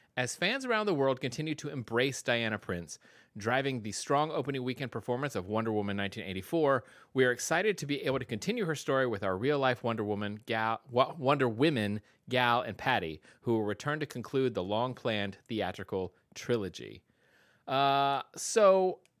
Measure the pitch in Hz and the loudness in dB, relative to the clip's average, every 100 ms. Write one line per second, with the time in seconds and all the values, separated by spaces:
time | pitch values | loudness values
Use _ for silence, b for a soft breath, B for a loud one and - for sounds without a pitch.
0 | b - 123 - 175 269 262 220 208 156 | b -4 -4 -2 -2 -2 0 0 2 2
1 | 135 127 135 127 156 147 147 147 110 113 | 2 2 -2 -4 -6 -6 -6 -8 -2 2
2 | 135 127 - 120 113 107 - 87 85 - | 2 0 0 0 0 -2 -4 -6 -6 -14
3 | B B B 107 104 127 139 127 107 98 | B B B -6 0 0 0 -4 -6 -6
4 | - 139 156 160 131 139 127 120 131 117 | 0 0 2 -2 -4 -4 -4 -6 -6 -6
5 | - 123 143 107 92 110 113 107 101 101 | -4 -2 -2 -4 -2 -2 0 0 0 -2
6 | 98 104 90 95 95 170 147 131 - B | -4 -6 -8 -8 -2 2 4 2 0 B
7 | B 131 127 123 - 165 208 196 143 143 | B 2 4 2 0 0 0 -2 -4 -4
8 | - 147 135 110 - 240 175 147 - 135 | -2 -2 -4 -6 -4 -2 -2 -4 0 2
9 | 127 104 101 95 127 147 131 120 120 113 | 2 0 -2 0 0 2 2 2 -2 -2
10 | 104 104 104 107 - 110 110 113 - 120 | -2 -2 -4 -6 -4 -2 0 -2 -2 2
11 | 135 160 131 143 127 110 156 135 104 104 | 2 2 2 4 2 4 2 4 0 -2
12 | b b - 123 123 120 120 98 - 120 | b b -2 2 4 2 0 -4 0 0
13 | 85 80 B B - 113 104 104 147 151 | 0 -8 B B 0 2 2 -2 -4 -4
14 | 147 123 110 135 131 101 92 107 127 120 | -6 -8 -4 0 0 0 0 0 0 -2
15 | 123 107 101 - - 110 90 92 98 95 | -2 -2 -2 -6 -8 -4 -4 -4 -6 -4
16 | 92 _ b - - 120 95 - 53 53 | -6 _ b -10 -2 0 0 -8 -14 -16
17 | _ b b b b b - 131 139 139 | _ b b b b b -2 2 4 4
18 | 139 139 - - - 226 202 190 185 196 | 2 0 -4 -10 0 6 8 8 4 -2
19 | _ _ | _ _